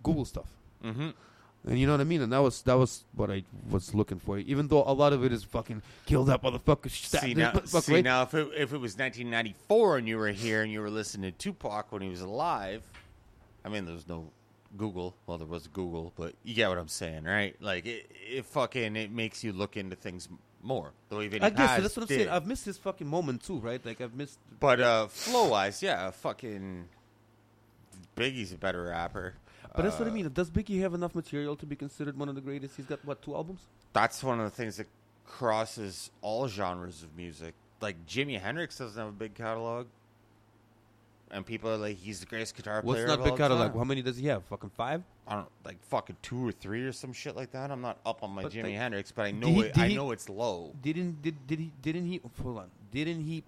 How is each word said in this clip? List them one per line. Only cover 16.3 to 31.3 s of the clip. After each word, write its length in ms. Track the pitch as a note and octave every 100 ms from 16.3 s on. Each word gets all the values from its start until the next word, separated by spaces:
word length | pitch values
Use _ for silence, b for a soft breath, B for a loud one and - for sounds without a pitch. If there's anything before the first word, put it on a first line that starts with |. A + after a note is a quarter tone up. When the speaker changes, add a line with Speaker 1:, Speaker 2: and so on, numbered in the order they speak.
| -
Speaker 2:
you 120 | A2+
get 140 | A2+ G#2
what 100 | F2+
I'm 100 | D#2
saying, 360 | - F2 D#2+
right? 300 | D#2 G#2 G2+ -
Like, 260 | G#2 F2+ F#2+
it, 240 | A2+ - - G2+
it 160 | C3
fucking, 520 | A#2+ D3+ A#2+ B2+ A2 A2
it 160 | G#2+
makes 320 | A#2 A2 -
you 80 | A2
look 240 | F#2 G2+ G#2+
into 180 | F#2+
things 320 | F2+ G2 F2+ -
m-, 100 | E2+ _ _
more. 260 | A#2+ B2+ D2 - _
The 60 | G#2
way 120 | G#2+
Vinnie 160 | G#2
Speaker 1:
I 60 | G3+
guess, 180 | G#2+ C3
Speaker 2:
Paz 140 | B2+
Speaker 1:
that's 140 | F#3+ -
what 60 |
I'm 60 | A3
Speaker 2:
did. 80 | C#3
Speaker 1:
saying. 100 | F#3+
I've 160 | F3 E3
missed 180 | C4
his 140 | G3+ F#3+
fucking 280 | G3 F#3+ D3
moment, 380 | E3 D3+ B2
too, 140 | - D#3
right? 260 | A#2 B2 A#2
Like, 140 | A2
I've 140 | B2
missed 260 | B2 C#3+ - _ A2+
Speaker 2:
But, 220 | C#3+ B2
uh, 260 | B2 A2+ G#2+
flow-wise, 720 | - - B3 F#3+ G#2 G2 G2+
yeah, 300 | F#3+ G2+ F#2
fucking 760 | - D3 A2 B2 G2+ F#2+ F2+ E2+ - _ _ _ _ _ _ _ _ - F#2+ E2+ -
Biggie's 360 | B2 C3 F#2+
a 40 | F2+
better 260 | F#2+ F2+
rapper. 520 | F2 E2+ E2+ G2+ F#2 - B B B
Speaker 1:
But 100 | -
that's 140 | F#3 A#3
what 80 | A3+
I 40 |
Speaker 2:
Uh, 40 |
Speaker 1:
mean. 160 | A3 D#3+
Does 160 | C3 F3
Biggie 300 | F3+ G#3 F#3+
have 120 | F#3+
enough 220 | F3 F3
material 420 | E3+ D#3+